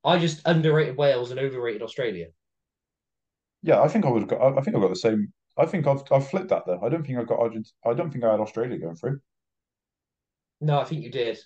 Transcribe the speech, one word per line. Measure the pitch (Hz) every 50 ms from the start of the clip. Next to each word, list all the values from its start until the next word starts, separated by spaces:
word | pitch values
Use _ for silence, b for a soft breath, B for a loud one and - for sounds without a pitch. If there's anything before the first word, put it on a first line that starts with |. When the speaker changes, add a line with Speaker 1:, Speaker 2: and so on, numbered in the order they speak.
| -
Speaker 1:
I | 156 175 175
just | 165 160 151 - -
underrated | 165 170 160 156 156 156 156 151 131 131
Wales | 147 147 143 131 123 123 120
and | 127 135
overrated | 135 135 131 127 120 117 107 107
Australia. | 117 110 - - 127 113 98 87 82 73 _ _ _ _ _ _ _ _ _ _ _ _ _ _ _ _ _ _ _ _ _ _ _ _ _ _
Speaker 2:
Yeah, | - 156 147 104
I | 131
think | 151 175 226 180
I | 135
would've | 120 110 98
got, | - - -
I, | 123 135 135
I | 135
think | 135 147 117
I | 117
got | 98 92
the | 92
same. | - - 113 110 107 104 - - _ _ _ _
I | - 151
think | 165 - 175 143
I've, | 143 139 139 - -
I've | 135 135 135
flipped | - - 185 185 -
that | 190 - -
though. | 90 90 87
I | 101 120
don't | 151 170 147
think | 131 127 120
I | 117
got | - 113 -
Argent-, | 117 113 107 110 110 - _ _ -
I | 117 120
don't | 143 170 160
think | 135 - 117
I | 113
had | 107 104
Australia | 107 - - 110 120 127 107
going | 76 80 82 82
through. | - - 131 143 139 - _ _ _ _ _ _ _ _ _ _ _ _ _ _ _ _ _ _ _ _ _ _ _ _ _ _ -
Speaker 1:
No, | 151 151 143 143
I | 127
think | - 160 151 -
you | 120
did. | 123 131 117 113 110 - -